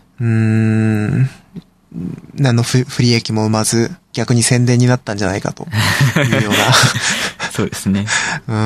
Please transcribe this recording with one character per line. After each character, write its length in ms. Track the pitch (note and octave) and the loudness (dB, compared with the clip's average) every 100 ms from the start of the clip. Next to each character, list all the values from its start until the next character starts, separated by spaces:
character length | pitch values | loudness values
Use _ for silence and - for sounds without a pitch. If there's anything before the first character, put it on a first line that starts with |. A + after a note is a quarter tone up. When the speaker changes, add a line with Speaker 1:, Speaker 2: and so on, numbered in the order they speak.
| _ - | _ -6
Speaker 1:
う 40 | |
ー 20 | A#2 | -2
ん、 1040 | A2+ A2 A2 A2 A2 A2 G#2+ G#2+ - C3 - _ - - _ _ E3+ F3 - - | 2 2 2 2 2 2 0 0 0 0 -4 _ -20 -20 _ _ -10 -10 -12 -12
何 220 | - C#3 A#2 | -2 2 2
の 60 | |
不-、 200 | A2+ B2+ | 2 0
不 180 | B2+ - | 0 0
利 100 | B2 | 2
益 200 | A#2 - | 2 2
も 120 | A2 | -2
生 60 | A2 | 0
ま 140 | A2 | 0
ず、 300 | G#2+ A#2 A#2 - _ | 0 0 0 -4 _
逆 220 | - A2+ | -6 0
に 80 | A#2+ | 0
宣 240 | A2 B2 B2 | 2 2 4
伝 120 | A#2+ | 4
に 80 | B2 | 4
な 100 | B2+ | 2
っ 40 | |
た 140 | - | -2
ん 40 | G2+ | -4
じ 60 | |
ゃ 40 | F#2+ | -2
な 80 | G#2 | -2
い 40 | |
か 120 | - | -4
と 120 | - | -8
い 760 | - G#2+ G#2 - C3+ D#3+ C3 G#2+ | -6 -2 0 2 2 2 0 0
う 20 | |
よ 80 | G#2 | 0
う 20 | |
な。 60 | G#2 G#2+ B2+ B2+ A#2+ - | 0 2 2 2 0 -4
Speaker 2:
<laughs> 440 | - - - - | -4 -6 -8 -8
そ 120 | - | -4
う 60 | G2+ | -6
で 40 | |
す 140 | - G2+ | -4 -2
ね。 180 | G2 G#2 - - | -2 -2 -4 -4
Speaker 1:
<laughs> 200 | D#3 - | -6 -6
う 80 | G#2+ | -2